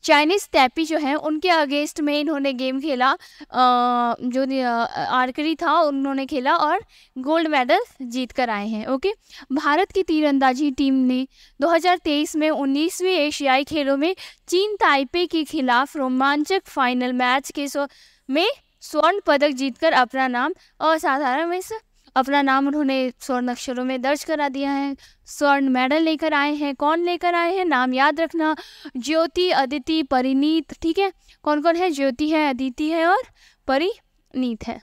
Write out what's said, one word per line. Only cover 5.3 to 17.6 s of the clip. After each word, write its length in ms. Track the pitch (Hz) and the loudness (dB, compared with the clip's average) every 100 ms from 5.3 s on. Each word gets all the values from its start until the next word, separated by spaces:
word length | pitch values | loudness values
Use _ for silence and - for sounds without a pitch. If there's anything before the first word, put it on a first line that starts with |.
| 254 302 320 | -2 -4 -2
था 240 | 339 311 | 0 2
उन्होंने 460 | 311 277 277 269 269 | 2 0 -2 -2 -4
खेला 300 | 294 254 339 | -2 0 2
और 240 | 302 359 453 _ _ - | 2 0 -4 _ _ -10
गोल्ड 300 | 254 320 320 | 0 0 2
मेडल 320 | 302 247 349 480 _ | 0 2 2 0 _
जीत 300 | 254 240 247 | -8 -6 -6
कर 180 | - 247 | -4 -2
आए 180 | 208 208 | -2 -4
हैं, 180 | 220 214 | -6 -4
ओके। 280 | 262 370 427 _ - - | -2 -2 -4 _ -20 -6
भारत 400 | 269 294 302 392 | -2 2 2 2
की 120 | 392 | 0
तीरंदाजी 680 | 381 311 302 277 262 254 294 | 0 2 2 4 2 2 -2
टीम 220 | 262 277 | 0 2
ने 340 | 269 254 254 262 _ - _ | 2 2 0 -4 _ -20 _
दो 60 | 302 | 2
हज़ार 300 | 330 349 359 | 2 2 0
तेईस 380 | 330 294 302 311 | 0 0 0 0
में 140 | 311 | 0
उन्नीसवीं 640 | 285 277 277 320 - 359 | 0 0 0 -2 -2 0
एशियाई 500 | 370 294 294 277 262 | 2 0 0 0 0
खेलों 340 | 285 311 269 277 | 0 -2 0 0
में 180 | 311 381 - - _ | 0 -4 -10 -20 _
चीन 280 | 359 415 415 | 0 0 2
ताइपे 500 | 370 277 269 349 349 | 2 2 0 -2 -2
के 180 | 330 | -2
खिलाफ 540 | 302 311 254 240 277 320 | -4 -4 0 0 0 -4
रोमांचक 640 | 262 254 269 294 302 381 - | -2 0 0 0 0 -2 -2
फाइनल 480 | - 254 247 247 | -2 -2 0 -2
मैच 380 | 247 247 262 277 | 0 0 0 -2
के 160 | - | -8